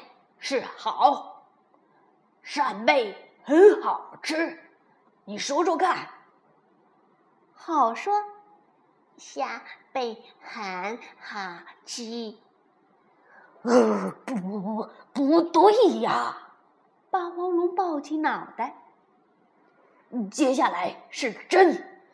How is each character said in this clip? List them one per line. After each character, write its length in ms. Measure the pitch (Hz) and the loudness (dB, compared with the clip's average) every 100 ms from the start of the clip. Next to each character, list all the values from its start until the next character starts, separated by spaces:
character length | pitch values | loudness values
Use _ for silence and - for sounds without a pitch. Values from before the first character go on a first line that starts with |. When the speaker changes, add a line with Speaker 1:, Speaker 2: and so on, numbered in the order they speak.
| - _ _ _ | -16 _ _ _
Speaker 1:
是 240 | - 269 | -6 -6
好， 840 | - - 226 - 262 - - - _ _ _ _ _ _ _ _ _ _ | -6 -10 -8 2 2 2 -8 -20 _ _ _ _ _ _ _ _ _ _
扇 420 | - 285 247 196 | -10 -4 -4 0
贝 300 | 233 285 214 - - _ | 2 2 0 -8 -20 _
很 380 | - 311 403 - | 2 8 10 8
好 340 | 214 - - - | -2 -6 -10 -14
吃， 360 | - 311 311 - - _ _ _ _ _ - | -6 -4 -4 -6 -20 _ _ _ _ _ -14
你 120 | 202 | -10
说 260 | - 285 | -4 0
说 120 | 359 320 | 0 2
看。” 320 | 370 277 - - _ _ _ _ _ _ _ _ _ _ _ _ _ | 0 -2 -8 -20 _ _ _ _ _ _ _ _ _ _ _ _ _
Speaker 2:
好 400 | _ - 311 233 | _ -4 0 0
说 300 | 233 403 415 415 - _ _ _ _ _ _ _ _ | 0 -2 -2 -4 -16 _ _ _ _ _ _ _ _
：“扇 460 | - 285 247 233 - - _ | -16 -10 -10 -10 -16 -20 _
贝 300 | 269 240 220 - _ | -6 -6 -8 -20 _
很 580 | - 233 196 185 196 233 - - | -18 -12 -10 -8 -8 -10 -16 -20
好 440 | - 214 190 170 175 - | -14 -10 -10 -12 -20 -20
吃。” 520 | - - 226 233 220 208 _ _ _ _ _ _ _ _ _ - - - | -14 -12 -10 -10 -10 -14 _ _ _ _ _ _ _ _ _ -20 -20 -10
Speaker 1:
“呃， 480 | 240 247 220 208 190 - - | 2 4 4 0 -4 -10 -8
不， 80 | |
不， 260 | 240 180 208 | -8 -6 -8
不， 280 | 190 220 - - - | -6 -8 -10 -14 -10
不 280 | - 277 339 | -2 4 4
对 300 | 330 330 392 427 392 220 | 4 6 6 6 4 2
呀。” 540 | 226 240 240 - - _ _ _ _ _ _ | -2 -2 -4 -8 -18 _ _ _ _ _ _
Speaker 2:
霸 180 | 381 349 | -6 -6
王 220 | 349 359 | -6 -2
龙 240 | 349 349 | 0 0
抱 260 | 349 359 302 | -2 -4 -4
起 160 | 285 311 | -4 -2
脑 300 | 302 208 - - | -2 -4 -8 -8
袋。 260 | 247 - - _ _ _ _ _ _ _ _ _ _ _ _ 247 196 | -8 -10 -20 _ _ _ _ _ _ _ _ _ _ _ _ -6 -6
Speaker 1:
“接 240 | - 269 | 0 0
下 140 | 262 233 | 2 0
来 380 | - - - - | 0 -6 -8 -16
是 220 | - 254 | -8 -8
真， 680 | 190 - 359 359 208 - - _ | -8 2 6 6 4 -8 -20 _